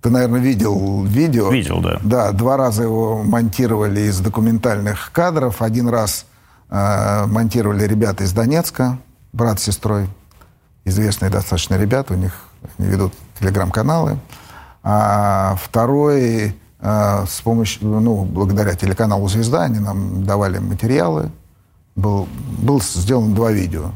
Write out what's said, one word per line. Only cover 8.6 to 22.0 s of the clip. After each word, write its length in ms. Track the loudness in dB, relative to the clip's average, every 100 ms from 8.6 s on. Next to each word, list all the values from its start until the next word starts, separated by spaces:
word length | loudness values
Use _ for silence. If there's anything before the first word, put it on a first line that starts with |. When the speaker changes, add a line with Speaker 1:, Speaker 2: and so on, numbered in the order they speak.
| -2 -2 -2 -2 -10 _ -14
Speaker 1:
брат 260 | -2 0 0
с 40 |
сестрой. 440 | -2 -2 -2 -2 -2 -8 -20 -20 -20 _ _ _ -4
Известные 460 | 0 0 0 -2
достаточно 440 | -2 -2 -4 0 0
ребята, 380 | 2 0 0
у 40 | -2
них, 160 | -2 -6 -18 -20 -20 -4
они 100 | -2
ведут 240 | 0 0 -4 -20 -4
Telegram-каналы. 800 | 0 0 0 0 0 0 0 -2 -8 -20 -20 -20 -20 -10
А 720 | 0 2 2 2 2 2 0 -2
второй, 960 | -2 0 2 2 2 2 2 0 -2 -6 -14 _
э, 460 | -2 2 2 0 -2
с 140 | -4
помощью, 460 | -2 0 0 -2 -2 2
ну, 240 | 2 2 -2
благодаря 500 | 0 0 2 0 0
телеканалу 520 | -2 0 2 2 0
«Звезда» 360 | 0 0 0
они 160 | 0 -2
нам 440 | -2 -2 -4 -2
давали 360 | 0 0 0 -2
материалы. 720 | -4 -2 0 2 2 -2 -4 -8 -20 _ _ _ _
Был, 320 | -4